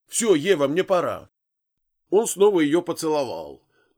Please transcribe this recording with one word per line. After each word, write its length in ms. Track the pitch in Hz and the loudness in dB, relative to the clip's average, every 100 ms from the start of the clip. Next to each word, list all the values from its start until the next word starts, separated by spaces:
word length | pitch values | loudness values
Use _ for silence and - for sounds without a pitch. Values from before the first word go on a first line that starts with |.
| _ | _
Все, 280 | - 226 156 | -4 2 2
Ева, 320 | 180 165 135 | 2 0 2
мне 160 | 170 | 0
пора". 480 | 180 175 131 90 - _ _ _ _ _ _ _ - | 0 -2 -2 -8 -14 _ _ _ _ _ _ _ -2
Он 160 | 196 233 | 0 0
снова 320 | 180 208 180 | 2 4 4
ее 240 | 147 170 | 2 0
поцеловал, 800 | 175 151 160 151 120 82 73 69 _ _ _ | -2 -6 -4 -4 -4 -8 -14 -18 _ _ _